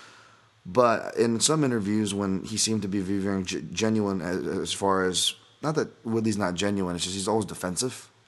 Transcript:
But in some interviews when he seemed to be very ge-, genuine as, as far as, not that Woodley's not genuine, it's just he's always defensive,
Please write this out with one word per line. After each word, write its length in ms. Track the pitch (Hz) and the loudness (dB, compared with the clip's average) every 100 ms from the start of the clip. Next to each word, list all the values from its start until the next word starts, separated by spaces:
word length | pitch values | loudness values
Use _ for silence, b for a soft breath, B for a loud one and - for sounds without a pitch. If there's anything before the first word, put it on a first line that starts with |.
| B B B B B B | B B B B B B
But 520 | - 95 120 110 50 - | -4 4 6 4 -2 2
in 240 | 117 113 | 2 4
some 240 | 107 156 | 2 4
interviews 480 | 143 120 98 107 107 | 2 2 0 0 0
when 320 | 101 101 95 | 0 0 -2
he 140 | - 107 | -2 -2
seemed 240 | 107 110 | 0 0
to 60 | 98 | 0
be 120 | 101 | -2
very 420 | 92 101 95 98 | -2 -2 0 -2
ge-, 300 | 92 87 76 | -2 -6 -6
genuine 480 | - 110 110 101 95 | -2 0 2 2 0
as, 260 | 82 90 82 | -2 -4 -2
as 260 | 90 76 | -4 -4
far 320 | - 98 95 | -2 2 2
as, 300 | 92 85 - - - _ | 2 0 -2 -4 -14 _
not 120 | 143 156 | -4 -2
that 120 | 120 - | -2 -6
Woodley's 320 | 117 113 110 101 | -4 0 0 0
not 180 | 95 | 0
genuine, 400 | 87 101 101 90 | 0 0 0 -2
it's 100 | 87 | -2
just 120 | 90 95 | -4 -4
he's 100 | 98 | 0
always 200 | 110 92 | 0 -2
defensive, 640 | 80 90 87 127 - - _ | -6 -6 -4 -6 -6 -18 _